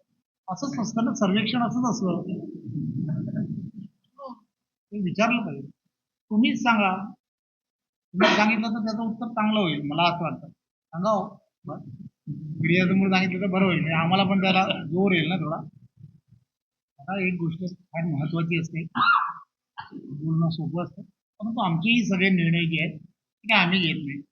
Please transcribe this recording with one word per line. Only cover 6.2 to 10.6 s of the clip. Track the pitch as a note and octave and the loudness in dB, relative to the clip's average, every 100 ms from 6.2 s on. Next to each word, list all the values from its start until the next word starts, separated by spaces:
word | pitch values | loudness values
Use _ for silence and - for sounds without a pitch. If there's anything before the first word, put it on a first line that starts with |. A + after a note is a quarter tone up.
| _ G#3+ C4+ C4 | _ 4 4 4
सांगा, | B3 A3 G3 F#3+ G3+ - _ _ _ _ _ _ _ _ _ | 2 4 2 0 -6 -14 _ _ _ _ _ _ _ _ _
तुम्ही | F3 G#3 G#3 | 2 4 6
सांगितलं | G#3+ A3 A3+ | 4 2 -2
तर | A3+ G#3+ | -4 -4
त्याचं | G#3+ | -2
उत्तर | A3+ - A3+ | -4 -4 -6
चांगलं | A3+ G#3+ G#3+ | 0 2 2
होईल, | F#3 D3 C#3+ | 2 0 -2
मला | D3+ F3 | 2 2
असं | D#3+ | 2
वाटतं. | D#3 C3 - | -4 -6 -12
सांगा | - | -20